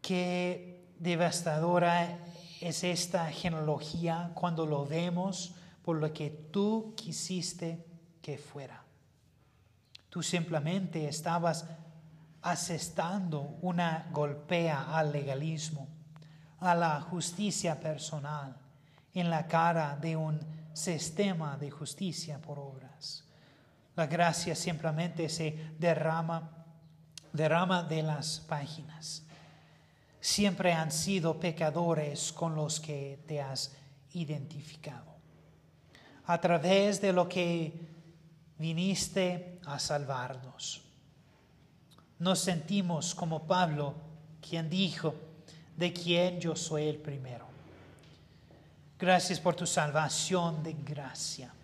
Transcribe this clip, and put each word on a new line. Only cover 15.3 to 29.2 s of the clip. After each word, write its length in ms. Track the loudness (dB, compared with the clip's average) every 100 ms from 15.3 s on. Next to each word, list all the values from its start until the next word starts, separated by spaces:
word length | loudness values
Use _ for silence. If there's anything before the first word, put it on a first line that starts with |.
| -2 -2 -4 -4 -6 -8 -14 -20 -20 -20 -20 -20 -2
a 160 | 4 6
la 240 | 6 2
justicia 800 | -2 -4 -4 -2 -2 0 0 0
personal, 760 | -2 -4 -6 -6 -4 -6 -8 -12 -20 -20 _ -20 _
en 160 | 0 2
la 180 | 2 4
cara 480 | 6 6 6 2 -2
de 220 | -2 0
un 240 | 0 -2 -4 -10 -12
sistema 840 | -6 -2 -2 -2 0 2 2 -2 -4
de 160 | -6
justicia 680 | -6 -10 -4 -4 -4 -8 -10
por 220 | -10 -10
obras. 640 | -10 -14 -18 -14 -12 -12 -16 -20 -20 -20 -20 _ _ -2
La 120 | 0
gracia 480 | 4 4 4 -2 -2
simplemente 760 | -2 0 0 0 -2 -2 -2
se 440 | 0 -2 -4 -10 0
derrama 720 | 2 4 2 0 -2 -4 -6 -16 -20 -20 -20 -20 -20 -20 -8 0
derrama 480 | 4 4 4 2
de 200 | 2 0
las 360 | 0 -2 -4 -6
páginas. 840 | -4 -4 -4 -10 -14 -14 -12 -12